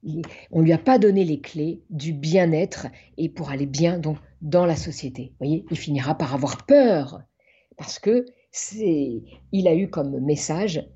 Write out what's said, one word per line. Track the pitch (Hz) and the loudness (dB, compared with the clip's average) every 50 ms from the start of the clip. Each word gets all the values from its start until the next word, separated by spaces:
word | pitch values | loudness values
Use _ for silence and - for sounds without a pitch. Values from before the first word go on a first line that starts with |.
il, | - 160 151 160 165 - - - - _ | -8 -8 -8 -8 -8 -10 -14 -20 -20 _
on | - 165 | 0 4
lui | 160 160 | 4 4
a | 165 160 | 4 4
pas | - 254 262 247 | 4 4 4 6
donné | 196 208 196 196 190 | 6 6 4 4 2
les | 160 151 143 | 0 -2 -4
clés | - - - 160 151 160 170 - _ _ | -6 -12 -8 -6 -4 -4 -6 -8 _ _
du | - 147 139 160 165 | -10 -8 -6 -6 -6
bien-être | 143 139 156 165 190 180 170 156 151 185 190 - - - - - - - _ _ - | -4 -2 2 4 4 4 4 4 2 0 -2 -4 -12 -12 -12 -14 -14 -20 _ _ -6
et | 160 160 | -6 -6
pour | - - 160 139 | -6 -8 -10 -8
aller | 139 135 143 | -6 -6 -6
bien | 139 135 143 165 170 180 175 | -6 0 0 2 2 2 0
donc | 151 156 151 147 - _ _ _ | -4 -4 -6 -6 -10 _ _ _
dans | - 151 147 175 180 | -8 2 2 4 4
la | 170 160 | 4 2
société. | 147 - 170 156 - - 135 127 123 123 131 | 0 -4 -8 -10 -10 -10 -10 -10 -10 -14 -14
Vous | - _ 131 | -12 _ -2
voyez, | 139 156 160 - - | -2 -2 -2 -2 -6
il | 170 | -8
finira | - - - 143 139 127 139 160 | -6 -4 -2 -2 -2 0 -2 -2
par | - 165 127 135 | -2 -2 -4 -2
avoir | 135 135 143 - - - | -2 -2 -4 -6 -8 2
peur | - 277 285 269 240 196 156 139 135 - - - _ _ _ _ _ _ _ _ _ _ | 6 6 6 8 6 4 2 0 -4 -12 -20 -20 _ _ _ _ _ _ _ _ _ _
parce | - 151 - - - | -18 -14 -14 -14 -4
que | - 208 226 247 247 247 _ _ _ _ | 0 2 2 2 0 -2 _ _ _ _
c'est, | - - - - 196 220 220 190 160 147 139 131 117 113 - - - - _ _ | -14 -12 -12 -12 -8 -4 0 0 2 2 0 -2 -4 -8 -10 -14 -20 -20 _ _
il | - 196 185 180 | -2 2 4 4
a | 156 | 4
eu | 170 196 190 | 4 2 -2
comme | - 165 143 139 139 127 | -2 -4 -4 -4 -4 -4
message | 131 143 151 147 - - 156 170 208 214 165 - - - - | 0 0 0 -2 -2 -4 -4 -2 -2 -2 -2 -4 -8 -10 -20